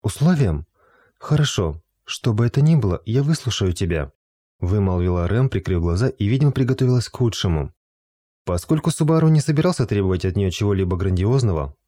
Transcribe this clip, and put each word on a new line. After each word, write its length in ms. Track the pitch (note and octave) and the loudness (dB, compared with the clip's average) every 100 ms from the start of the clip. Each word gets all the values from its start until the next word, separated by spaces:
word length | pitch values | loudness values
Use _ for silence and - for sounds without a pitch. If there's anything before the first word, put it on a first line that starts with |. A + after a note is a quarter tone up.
«Условием? 640 | A2 - D#3 E3 A2+ D2+ - _ _ _ _ _ | -6 0 2 2 2 0 -6 _ _ _ _ _
Хорошо. 640 | - - D3 - E2+ D2+ _ _ | -2 0 0 0 -4 -4 _ _
Что 280 | - - B2 | -14 -4 -2
бы 140 | G#2+ A#2 | 2 0
это 140 | - | 2
ни 160 | D3+ D#3+ | 4 4
было, 240 | G#2 E2+ - | 2 -2 -2
я 160 | A#2+ | -2
выслушаю 500 | C#3+ D#3 A#2+ - F#2+ | 0 -2 -2 -2 -2
тебя», 400 | E2+ F#2 E2 C#2+ _ _ _ _ _ | 0 -2 -2 -4 _ _ _ _ _
вымолвила 680 | F2 G#2 G2 F2+ F2+ F2+ E2+ | -2 0 0 0 0 0 0
Рэм, 200 | A2 C3+ | 0 0
прикрыв 320 | F#2+ - F2+ | -2 -2 -2
глаза 280 | E2+ F2 B2+ | 0 0 -2
и, 180 | - G2+ | -2 -2
видимо, 260 | C3 C#3+ | 2 0
приготовилась 560 | C3 B2+ C3 B2+ B2+ - | 0 -2 0 2 0 -2
к 80 | - | -2
худшему. 560 | A#2+ - G2 D#2+ C#2 _ _ _ _ _ _ _ | -2 0 -2 -2 -4 _ _ _ _ _ _ _
Поскольку 460 | - F2 - D#3 E3+ | -6 -6 -2 -2 -2
Субару 380 | - D3+ D#3+ D#3+ | -2 2 4 4
не 120 | D#3 | 4
собирался 460 | D3+ D3+ F3 E3+ A#2 | 2 0 0 0 0
требовать 380 | G2+ F#2+ F#2 | 0 0 0
от 120 | F#2+ F#2 | 0 0
неё 140 | G2 | -2
чего-либо 460 | E2+ G#2 G2 F#2 F2+ | 0 0 0 0 -2
грандиозного 800 | F#2+ F2+ G2 C3+ A#2 D#2+ C#2+ - | 0 0 2 2 2 0 -4 -10